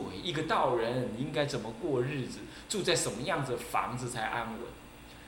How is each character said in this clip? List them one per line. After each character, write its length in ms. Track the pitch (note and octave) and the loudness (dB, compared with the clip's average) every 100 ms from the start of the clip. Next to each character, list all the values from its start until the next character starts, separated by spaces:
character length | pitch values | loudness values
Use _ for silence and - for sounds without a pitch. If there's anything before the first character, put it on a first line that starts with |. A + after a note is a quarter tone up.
| F#2+ F#2+ | 0 -4
一 80 | F3+ | -2
个 120 | D#3 | -2
道 320 | D#3 G#3+ D3 A#2+ | 2 4 6 4
人 340 | A2+ B2+ G#2 G#2+ | 2 2 0 -2
应 120 | D3+ | -2
该 120 | D3 C#3 | 2 2
怎 140 | A#2+ | 0
么 140 | A2 A2+ | -4 -4
过 200 | E3+ C3 | 2 2
日 200 | B2+ D3 | 2 0
子， 160 | A2+ - - - - | -2 -6 -10 -12 -4
住 120 | G3+ | 0
在 140 | D#3 D#3+ | 4 4
什 160 | - | 2
么 120 | G#2+ | 0
样 200 | D#3+ D#3+ | 0 0
子 80 | C3+ | 2
的 60 | A#2 | -2
房 400 | - G#2+ G2 B2 | 2 0 2 -2
子 120 | B2 | -2
才 120 | A2+ | -2
安 260 | A2 A#2+ A2+ | 0 0 -2
稳？ 140 | A2 - - - - - - | -6 -8 -10 -16 -18 -16 -16